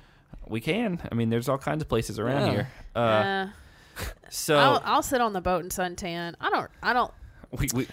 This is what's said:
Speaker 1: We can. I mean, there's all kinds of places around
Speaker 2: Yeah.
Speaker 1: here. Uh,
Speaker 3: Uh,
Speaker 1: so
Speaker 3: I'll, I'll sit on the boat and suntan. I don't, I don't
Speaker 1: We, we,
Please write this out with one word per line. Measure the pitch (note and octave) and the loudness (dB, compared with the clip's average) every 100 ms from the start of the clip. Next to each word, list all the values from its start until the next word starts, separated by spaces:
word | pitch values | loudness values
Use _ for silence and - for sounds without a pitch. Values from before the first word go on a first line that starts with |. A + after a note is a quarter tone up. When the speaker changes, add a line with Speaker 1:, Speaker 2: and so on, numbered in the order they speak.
| - - _ - - | -18 -20 _ -18 -8
Speaker 1:
We | A2+ | -4
can. | D#3+ G3 A#3 F3 - | -2 0 0 -2 -2
I | A#2 | 0
mean, | A2+ | 2
there's | A#2 A#2+ | 2 0
all | C3+ | -2
kinds | D3+ D3+ | -2 -4
of | D3+ | 0
places | A#2 - - | -2 0 -2
around | B2 C#3 - | 0 2 2
Speaker 2:
Yeah. | |
Speaker 1:
here. | G2+ C3 - - | 2 -2 -8 -8
Uh, | A2+ | 0
Speaker 3:
Uh, | A#2 A2 G3 G3 F#3+ G#3+ - - - - - - - | 4 4 4 0 -4 -10 -20 -20 -18 -12 -10 -12 -12
Speaker 1:
so | - - D3 | -6 2 6
Speaker 3:
I'll, | C4 C#4 | 6 6
I'll | - B3+ | 2 0
sit | - C4 | 2 0
on | A3+ | 0
the | F#3+ | 0
boat | F3+ F3+ | 0 -2
and | F3 | -2
suntan. | - F3+ F3+ F3+ E3+ E3+ E3 | -4 -4 -6 -8 -6 -8 -6
I | E4 | -2
don't, | E4+ - - | -2 -2 -4
I | G3+ | 0
don't | A#3+ G#3+ - - - - | 2 0 -4 -20 -20 -10
Speaker 1:
We, | B2 C#3 | -4 -2
we, | A#2 A2+ | 0 0